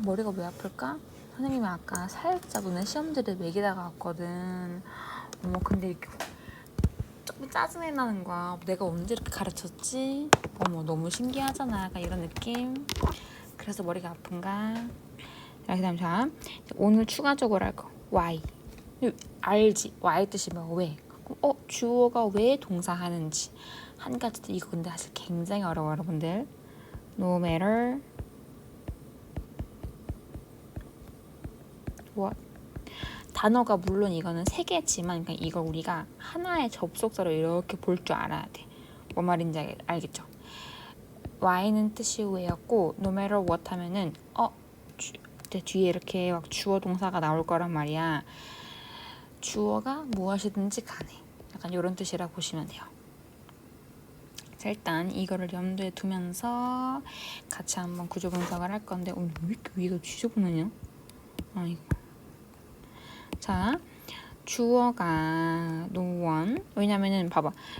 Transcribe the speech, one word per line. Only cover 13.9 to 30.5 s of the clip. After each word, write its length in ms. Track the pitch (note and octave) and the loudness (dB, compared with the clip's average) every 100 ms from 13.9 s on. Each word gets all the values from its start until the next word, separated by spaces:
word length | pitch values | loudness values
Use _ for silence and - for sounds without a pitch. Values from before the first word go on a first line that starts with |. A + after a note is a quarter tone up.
| F3+ F3 | -4 -6
아픈가? 640 | E3+ - F3 F#3 G3+ A3 A3+ A#3+ - - - - - - - - | -10 -8 -6 -4 -2 -2 -2 -6 -10 -14 -16 -16 -16 -18 -10 -2
자, 80 | F#3 | 2
그다음 200 | F#3 E3+ | 2 2
자, 320 | F3 F3+ C4+ - - - - | 2 2 2 -2 -12 -12 -8
오늘 320 | - G3+ G#3+ A3+ | 4 8 8 6
추가적으로 580 | - C#4+ C#4+ A#3+ G3+ | 2 4 4 6 4
할 120 | - - | 2 -2
거. 120 | - - - | -10 -14 2
Why. 300 | F#3+ E3+ E3 - - - - - - B3 - - - | 4 4 0 -4 -10 -16 -16 -16 -2 0 0 -6 -4
알지? 520 | - G#3 G#3+ G3+ - - | 4 8 10 8 0 0
Why 240 | F3+ E3 G3+ | 4 6 4
뜻이 200 | G3+ - | 0 -4
뭐야? 120 | E3+ E3 | -6 -2
왜? 240 | E3+ F3 D3+ - - | 0 0 -2 -12 -16
그럼, 140 | - - | -12 2
어, 120 | C#4+ C4+ - | 4 4 -2
주어가 600 | - A#3+ B3 A#3+ A#3+ A3 | -2 4 8 8 6 4
왜 300 | G3+ A#3 C#4 | 6 6 6
동사하는지. 920 | - F3+ F3+ F3 F3 E3+ D#3 - - - - - - - | 2 -2 0 -2 -2 -2 -2 -2 -4 -8 -16 -16 -16 -10
한 200 | C4 B3 | -6 -2
가지 220 | A#3+ - | -2 -4
더. 120 | - | -4
이거 180 | F#3 - | -4 -2
근데 180 | E3+ E3+ | -4 -4
사실 220 | E3+ - | -6 -8
굉장히 500 | - - E3+ E3+ G3+ | -8 -4 -2 0 0
어려워, 280 | F#3 E3 D3+ | 2 2 2
여러분들. 560 | D3+ E3+ D#3+ D#3+ F#3+ D4 - - - - - - - | 0 0 0 2 0 -2 -8 -18 -18 -14 -14 -10 -2
No 180 | F3+ F3+ | 2 4
matter 640 | F3 E3 G3 A3+ A#3+ C4 - - - - - - - - - - - - - - - - - - - - - - - - - | 4 4 4 4 4 0 -6 -12 -12 -14 -18 -18 -18 -14 -10 -10 -12 -18 -14 -10 -8 -8 -10 -8 -12 -10 -8 -8 -10 -14 -16